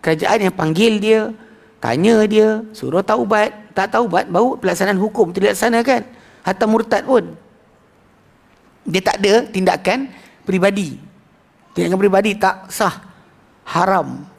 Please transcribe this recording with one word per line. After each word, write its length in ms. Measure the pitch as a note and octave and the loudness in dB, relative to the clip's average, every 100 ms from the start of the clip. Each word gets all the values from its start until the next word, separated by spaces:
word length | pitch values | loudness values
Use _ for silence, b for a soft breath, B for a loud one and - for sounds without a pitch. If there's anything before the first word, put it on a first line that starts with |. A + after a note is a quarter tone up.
Kerajaan 380 | - D#3+ E3+ A3 F#3+ | -2 -2 0 0 0
yang 60 | F#3 | -2
panggil 400 | D#3+ D#3+ A3+ G#3+ | -2 2 2 2
dia, 240 | G#3+ A3 A3 A3 B B B _ | 2 2 0 -8 B B B _
tanya 400 | A#2 B2 F#3+ A3+ | -4 0 4 4
dia, 400 | G#3+ G#3+ G#3+ A3 A3 | 4 4 2 2 -6
suruh 320 | - C3 D#3+ | -10 -4 -2
taubat. 480 | G3 A3 A3+ G#3+ G#3 - - - | 0 -2 0 0 0 -4 -10 -6
Tak 160 | G3 | -2
taubat, 400 | - A#3+ E3+ F#3+ | -2 0 -2 -2
baru 240 | F3 A#3+ - | 0 0 0
pelaksanaan 400 | F#3 F3 G3 G3 | -4 -2 -2 0
hukum 400 | G#3 G#3+ F#3 F3 | -2 0 -2 2
tu 80 | |
dilaksanakan. 640 | G3+ G3 A3+ A#3 A#3 B3 - B B B | 0 0 0 0 2 0 -2 B B B
Hatta 240 | - F#3+ | -6 -2
murtad 400 | G#3+ A3+ A#3 G#3 | 0 0 0 -2
pun. 320 | - B3+ E2+ E3 _ _ _ _ _ _ _ _ _ _ _ _ _ _ - | 2 0 0 -14 _ _ _ _ _ _ _ _ _ _ _ _ _ _ -6
Dia 160 | F3 | -4
tak 160 | F#3+ - | -2 -2
ada 240 | G3 G#3+ B3+ | 2 2 2
tindakan 580 | F#3+ F#3 F3 - A#3 C4+ B B B - | -2 0 0 -2 -2 -4 B B B -4
peribadi. 500 | F#3+ F#3+ G3+ F3 - - _ _ _ _ _ _ | 0 0 0 -6 -10 -18 _ _ _ _ _ _
Tindakan 240 | - E3+ F#3+ | -4 -2 2
peribadi 400 | G3+ F#3+ G3+ G#3 | 4 4 2 0
tak 320 | F#3+ - - | -2 -2 -10
sah. 320 | - G3+ - - - _ _ _ _ - | -4 -2 -4 -18 -20 _ _ _ _ -8
Haram. 580 | E3 F#3+ F#3+ C#3 B2+ D3 | 0 2 2 -2 -10 -16